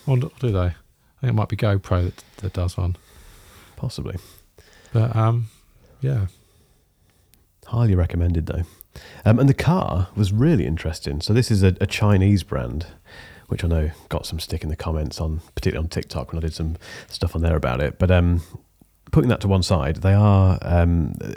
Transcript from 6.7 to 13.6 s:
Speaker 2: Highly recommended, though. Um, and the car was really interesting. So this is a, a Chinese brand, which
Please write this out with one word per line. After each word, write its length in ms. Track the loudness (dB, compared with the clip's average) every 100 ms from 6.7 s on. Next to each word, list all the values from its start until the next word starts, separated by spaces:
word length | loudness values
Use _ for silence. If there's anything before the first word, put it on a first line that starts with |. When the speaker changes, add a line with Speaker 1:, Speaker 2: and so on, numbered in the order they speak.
| _ _ _ _ _ _ _ _ _ -6
Speaker 2:
Highly 280 | 0 2
recommended, 520 | 2 2 0 0 0 -2
though. 160 | -6 -8 -12 -20 -20 -20 -2
Um, 140 | 2 4
and 100 | 4
the 60 |
car 540 | 2 2 0 0 -2 -2 -2
was 160 | 0
really 340 | 2 2 2 2
interesting. 540 | -2 -4 -6 -6 -6
So 120 | 0
this 180 | 0 2
is 120 | 4
a, 140 | 4 2
a 60 | -2
Chinese 560 | 0 2 4 4 2
brand, 440 | 0 -6 -6 -8 -10 -14 _ -20 -20 -18 -10
which 140 | -4